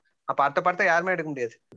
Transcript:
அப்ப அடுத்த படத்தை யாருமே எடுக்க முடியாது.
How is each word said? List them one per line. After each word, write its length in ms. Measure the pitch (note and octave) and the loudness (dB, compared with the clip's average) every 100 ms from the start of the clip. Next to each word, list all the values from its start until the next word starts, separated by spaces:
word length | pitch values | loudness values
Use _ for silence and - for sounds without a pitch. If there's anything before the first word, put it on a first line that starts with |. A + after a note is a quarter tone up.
| _ _ | _ _
அப்ப 200 | - C3+ | -6 0
அடுத்த 180 | F3 - | 2 2
படத்தை 260 | F3 F3 G3 | 0 0 2
யாருமே 240 | E3+ F#3 | 2 2
எடுக்க 180 | F3 D#3 | -2 -4
முடியாது. 300 | C3+ A#2 - _ | -6 -6 -8 _